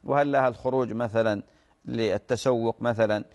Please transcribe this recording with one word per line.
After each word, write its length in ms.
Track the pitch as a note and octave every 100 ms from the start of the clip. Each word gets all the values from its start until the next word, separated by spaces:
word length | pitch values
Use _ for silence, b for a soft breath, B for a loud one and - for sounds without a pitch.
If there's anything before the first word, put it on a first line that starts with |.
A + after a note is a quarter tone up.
وهل 280 | - C#3+ D3
لها 160 | C#3 C3
الخروج 460 | G#2+ B2+ C3 A#2
مثلا 500 | A2 A#2 A2+ A2+ G2+ - b b b -
للتسوق 960 | A#2 G#2+ G2+ - A#2+ C3+ A#2+ A2+ -
مثلا؟ 420 | A#2+ A2+ A2 G#2 -